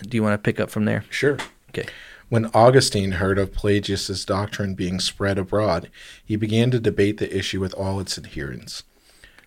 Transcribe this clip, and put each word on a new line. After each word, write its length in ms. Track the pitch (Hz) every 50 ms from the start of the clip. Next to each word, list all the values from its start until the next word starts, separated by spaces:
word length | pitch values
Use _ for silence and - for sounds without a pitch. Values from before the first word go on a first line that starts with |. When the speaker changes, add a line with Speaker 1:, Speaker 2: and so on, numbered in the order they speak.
Speaker 1:
Do 140 | - - 123 113
you 40 |
wanna 140 | 107 107 104
pick 240 | 104 - - 135 -
up 80 | 98 -
from 160 | - 110 107
there? 200 | 107 107 107 104 -
Speaker 2:
Sure. 300 | - - - 143 143 127 - - - _ _ -
Speaker 1:
Okay. 160 | - - - - - - - - - - - -
Speaker 2:
When 220 | 120 113 110 110
Augustine 600 | - 107 113 127 131 135 - - - 104 95 98
heard 260 | 92 87 95 95 98 98
of 140 | 98 95
Pelagius's 720 | - - - 104 101 104 98 - 98 95 - - 98 95 -
doctrine 500 | - 101 95 101 98 - - 104 98 95
being 240 | 95 95 90 92 90
spread 400 | - - - - 101 98 98 98
abroad, 500 | 92 - - 95 90 104 95 - - - - - - - - - -
he 100 | - 107
began 380 | 110 113 107 107 113 117 127
to 80 | 127 120
debate 380 | 110 104 95 - 101 101 104 107
the 160 | 107 - -
issue 260 | 98 - - - 95
with 120 | 95 90 -
all 260 | - 98 95 95 98
its 180 | 92 - - -
adherents. 640 | 76 - - 80 71 69 64 58 - - - - - _ _ _ _ _ _ _ - - _ _ -